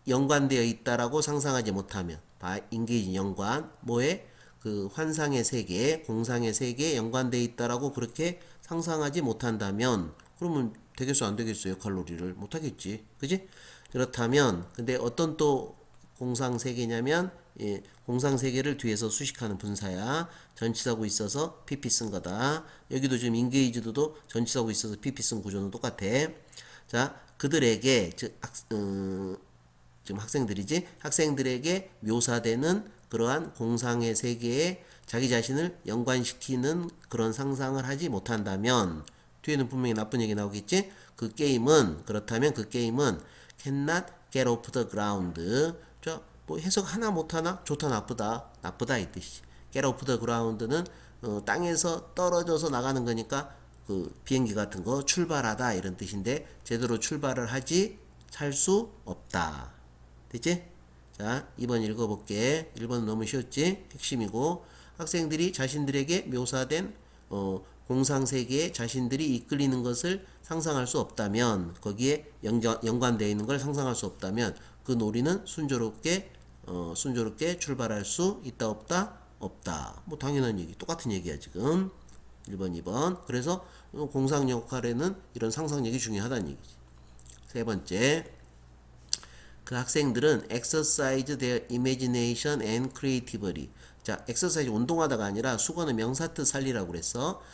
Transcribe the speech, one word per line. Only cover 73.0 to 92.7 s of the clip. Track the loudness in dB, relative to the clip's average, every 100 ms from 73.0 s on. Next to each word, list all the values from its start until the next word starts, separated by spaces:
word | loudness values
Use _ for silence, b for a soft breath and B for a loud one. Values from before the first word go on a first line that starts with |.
| 4 4 2
있는 | 0 0
걸 | 0
상상할 | 0 0 0
수 | -2 -4
없다면 | -6 -4 0 0 -2 B B
그 | -2
놀이는 | 0 2 2 2 0
순조롭게, | -2 -6 -2 0 0 -2 0 0 -2 -16 -20 -20 -8
어, | -6 -4 -2
순조롭게 | -2 0 -2 0 -2 -2
출발할 | -4 -2 -2 -2
수 | -2 0 0 0
있다, | -8 -4 -4
없다? | -4 -2 -2 -2 -8 -20 -12
없다. | -12 -8 -6 -6 -8 -12 -12
뭐 | -6
당연한 | -2 2 2 0
얘기, | -6 -8
똑같은 | -6 -4 -2
얘기야 | -2 -4 -8
지금. | -8 -2 2 2 0 -6 -18 -20 -20 -20 -12
일 | -6
번, | -4
이 | -4
번. | -4 0 0 -2 -4
그래서, | -4 -2 -4 B B B
어, | -8 -4
공상 | 0 2 4 2
역할에는 | 0 -2 -2 0 0 0 -2 -10
이런 | -4 -2
상상력이 | -2 -2 -2 -2 -2
중요하다는 | -2 -2 -2 -2 -4
얘기지. | -8 -16 -20 -20 -20 -20 -20 -20 -20 -10
세 | -4
번째, | -2 -2 -2 2 4 2 -2 -16 -20 -20 -20 -20 -20 -20 -4 -4 B B B B
그 | -6 -4
학생들은 | 0 2 4 6 6 6 2
exercise | -4 0 0 2 2 2 2 0 -2
their | 0 0 0
imagination | 0 2 2 2 2 2 2 0 0
and | 2